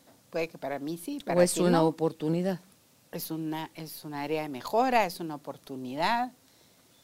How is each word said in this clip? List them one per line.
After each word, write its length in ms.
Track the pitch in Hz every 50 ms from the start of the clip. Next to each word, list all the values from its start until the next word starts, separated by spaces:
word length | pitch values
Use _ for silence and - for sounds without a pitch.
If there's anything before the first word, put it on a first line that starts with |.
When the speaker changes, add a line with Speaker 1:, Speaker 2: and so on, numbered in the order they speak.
| _ - - _ _ _
Speaker 1:
Puede 180 | - 165 165 160
que 100 | - 165
para 220 | - 135 139 139
mí 180 | 139 147 170 165
sí, 220 | - - 285 285
Speaker 2:
¿O 40 | -
Speaker 1:
para 180 | - 175 175 175
Speaker 2:
es 100 | 180 -
Speaker 1:
ti 80 | 170
Speaker 2:
una 180 | 175 175 175 165
Speaker 1:
no. 80 | 160 160
Speaker 2:
oportunidad? 720 | 156 156 160 160 156 - 151 156 165 170 180 190 190 170 - _ _ _ _ _ _ _ _ _
Speaker 1:
Es 200 | - 175 165 -
una, 400 | 160 160 160 156 156 156 160 156 -
es 320 | - 160 151 - - -
un 80 | 156 151
área 300 | 143 143 147 156 156 151
de 60 | 151
mejora, 560 | 143 123 - - - 220 254 262 247 233 208
es 140 | 180 175 -
una 160 | 175 160 151
oportunidad. 960 | 143 - - 139 - - - 139 131 131 127 127 143 165 196 233 233 247 254 - - _ _ _ _ _ _ _ _ _ _ _ _